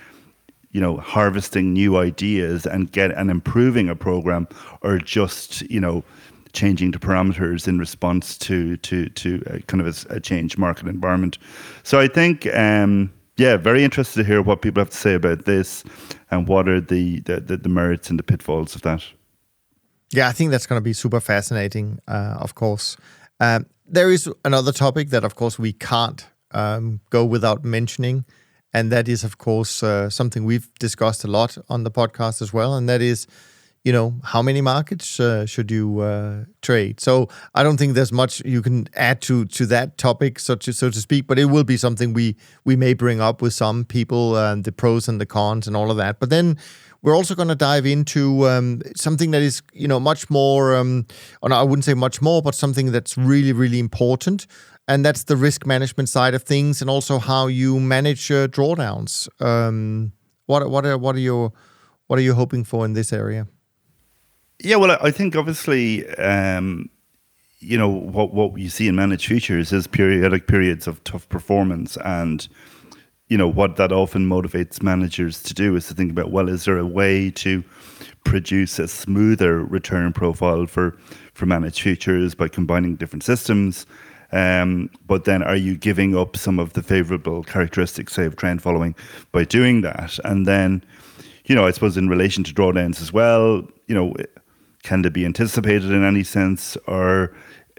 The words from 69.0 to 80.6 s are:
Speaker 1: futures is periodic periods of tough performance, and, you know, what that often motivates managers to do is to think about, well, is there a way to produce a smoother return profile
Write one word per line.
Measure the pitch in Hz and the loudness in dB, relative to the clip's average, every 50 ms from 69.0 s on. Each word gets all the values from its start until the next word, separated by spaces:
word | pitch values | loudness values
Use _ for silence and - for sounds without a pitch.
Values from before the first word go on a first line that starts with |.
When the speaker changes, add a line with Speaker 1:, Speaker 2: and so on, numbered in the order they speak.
| 98 98 98 85 - | 2 2 0 -2 -2
Speaker 1:
futures | - 113 120 - - 98 85 85 - 98 | 0 0 0 0 0 -2 -2 0 0 0
is | 98 87 | -2 -2
periodic | - - - 98 95 98 92 87 95 92 92 - - | 0 0 2 4 4 4 4 4 4 2 2 0 2
periods | 107 98 92 90 85 80 - | 2 4 4 2 0 -2 -6
of | - 80 - - | -10 -10 -10 -12
tough | - 95 90 - - | -12 -12 -12 -12 -10
performance, | - 87 - - 101 101 98 95 90 82 80 - - - - | -10 -8 -4 0 0 2 2 0 -2 -4 -6 -10 -10 -10 -6
and, | 95 90 87 85 82 78 76 - - _ _ - - - - _ - - _ _ _ _ _ _ - | -6 -4 -4 -2 -4 -4 -6 -8 -12 _ _ -20 -20 -20 -20 _ -20 -20 _ _ _ _ _ _ 0
you | - 202 | 2 2
know, | 95 - | 2 2
what | - 98 101 95 82 | 4 2 2 2 2
that | - 95 92 | 2 2 2
often | 95 95 95 95 - 101 95 92 | 4 2 0 0 0 0 0 2
motivates | 92 92 90 85 - 90 87 82 - - - | 2 0 -2 -2 -2 -4 -4 -4 -6 -4 -2
managers | 98 92 90 92 85 - - 87 82 82 - - | 0 0 0 0 -2 -2 -2 -4 -4 -4 -8 -12
to | - - | -10 -4
do | - 101 101 92 | -2 0 0 0
is | 87 85 | 0 -2
to | - 82 | -4 -4
think | 85 95 85 | -4 -4 -2
about, | 82 87 85 85 | -2 -4 -4 -2
well, | 87 95 95 90 | -2 -2 0 0
is | 92 87 - | -2 -4 0
there | 98 95 | 0 0
a | 87 87 | 0 0
way | 87 87 98 98 98 98 95 98 95 | -2 0 0 2 2 2 2 0 -2
to | 90 - - 95 95 92 87 - - - - - - - - - - _ - | -4 -4 -4 -2 -2 -2 -4 -8 -16 -20 -20 -20 -20 -20 -20 -20 -16 _ -2
produce | - - 95 85 - 95 98 95 90 - - | 0 0 0 0 0 0 0 0 0 -2 -6
a | 80 | -6
smoother | 82 - - - - 98 101 107 110 110 - 98 87 82 82 80 | -6 -6 -10 -6 -2 2 2 4 4 4 4 4 2 2 2 0
return | - 90 95 - - 92 90 87 87 85 | -2 -4 -6 -4 -2 -2 0 0 0 -2
profile | - 90 87 82 - 90 87 85 85 | 0 -2 -2 -2 0 0 0 0 0